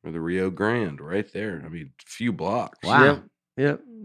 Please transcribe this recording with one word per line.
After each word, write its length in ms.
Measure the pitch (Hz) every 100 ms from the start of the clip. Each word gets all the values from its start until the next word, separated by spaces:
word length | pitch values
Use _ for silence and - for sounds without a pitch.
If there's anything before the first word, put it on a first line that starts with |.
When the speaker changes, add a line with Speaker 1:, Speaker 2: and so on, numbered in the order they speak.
Speaker 1:
Or 80 | -
the 100 | 82
Rio 280 | 82 92 95
Grande 500 | 87 104 120 98 71
right 300 | 78 98 104
there. 280 | - 107 85 80
I 40 |
mean, 220 | 82 78 - -
few 260 | - 120
blocks. 460 | 95 82 120 104 -
Speaker 2:
Wow. 200 | - 131 143
Speaker 3:
Yep, 180 | 143 - _ _ -
yep. 240 | 143 147 262 226